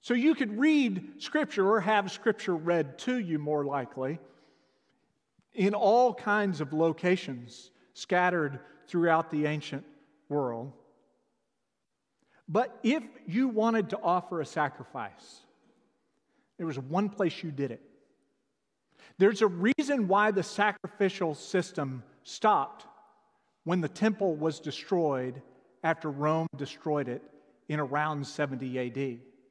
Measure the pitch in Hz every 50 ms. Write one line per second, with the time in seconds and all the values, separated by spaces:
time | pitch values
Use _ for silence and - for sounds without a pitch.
0 | _ - 240 247 240 311 320 - 277 214 208 214 269 311 311 294 277 233 196 185
1 | - - - - - - - 302 311 - - 208 190 190 214 220 175 196 220 208
2 | 196 190 - - - 233 208 - - - 180 160 156 170 175 170 151 135 135 -
3 | - - 254 254 220 170 160 151 147 147 151 147 143 143 139 139 127 120 - 131
4 | 131 131 156 165 - - - _ _ _ _ _ _ _ _ _ _ _ _ _
5 | _ _ _ _ _ _ _ _ _ _ _ 262 190 196 202 208 226 196 214 240
6 | 254 254 220 - - 214 202 214 208 196 180 143 151 131 151 156 160 165 160 160
7 | - 175 185 180 - - 135 120 120 117 - - - - _ _ _ _ _ -
8 | - _ 185 180 180 180 180 175 156 143 139 131 - - - - _ _ - 175
9 | 170 170 165 160 160 160 - 151 151 151 151 151 147 - - 139 143 - - _
10 | _ _ _ _ _ _ 143 147 139 127 117 117 120 139 131 - - _ _ _
11 | _ _ _ _ _ _ _ _ _ _ _ _ _ _ _ _ _ _ _ _
12 | _ _ _ _ _ _ _ _ _ - 156 202 254 247 - - - 226 269 311
13 | 226 - - - - 165 165 220 262 262 226 214 214 233 226 226 202 147 - -
14 | - 180 175 180 175 - 185 170 151 - - 165 151 139 - - 127 - - 135
15 | 113 101 92 - - - - - _ _ _ _ _ _ _ _ _ _ _ _
16 | _ _ _ _ _ _ _ _ _ _ _ _ 180 160 143 127 131 131 156 180
17 | 208 208 202 - 202 170 - - - 165 147 135 139 131 113 - - - _ _
18 | _ _ _ _ _ _ _ _ _ _ _ _ _ _ _ _ _ _ _ _
19 | - - _ _ 185 202 233 202 226 208 175 170 180 226 269 - 302 269 285 262
20 | 214 180 190 196 208 220 208 196 165 - - - 202 214 202 - - 185 - -
21 | 202 190 185 - 185 165 151 - - - - 185 170 - - - 147 135 131 127
22 | 113 - - _ _ - - - - 220 208 160 135 - - - - - - -
23 | - _ _ _ _ _ _ _ _ _ _ _ _ 160 170 185 165 147 - -
24 | 214 220 208 214 208 190 160 151 151 160 151 - - 151 139 - - - 196 180
25 | 170 151 139 131 127 127 127 139 - - - - _ _ _ _ - 160 160 160
26 | - 156 143 139 147 151 156 160 165 165 - 135 143 135 - - - 160 151 147
27 | 139 120 120 - - - - - _ _ _ _ _ _ 151 151 151 131 135 147
28 | 151 156 156 143 139 139 - - 151 139 135 123 135 131 123 131 127 123 113 131
29 | 139 135 120 117 123 - _ _ _ _